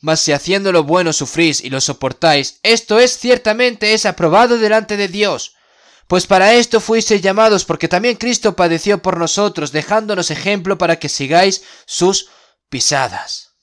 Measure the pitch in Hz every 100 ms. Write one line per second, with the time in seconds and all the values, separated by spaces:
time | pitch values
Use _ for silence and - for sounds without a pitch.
0 | 151 160 - 143 160 190 196 175 147 175
1 | 170 151 139 156 165 143 - 135 - 139
2 | 131 - 165 143 135 - 208 226 - 214
3 | 247 - 247 247 240 220 247 233 214 220
4 | 214 175 175 180 240 233 214 214 214 208
5 | 202 185 208 139 - _ _ _ _ _
6 | _ 180 - 190 190 240 240 220 - 226
7 | 208 208 190 196 220 202 - 160 165 180
8 | 233 233 233 233 220 175 175 165 202 202
9 | - 180 170 - 202 175 147 147 143 214
10 | 214 202 170 160 190 208 175 190 185 165
11 | 147 - 139 165 196 190 - - _ -
12 | 175 196 - _ _ _ _ 131 - 147
13 | 131 - - - - _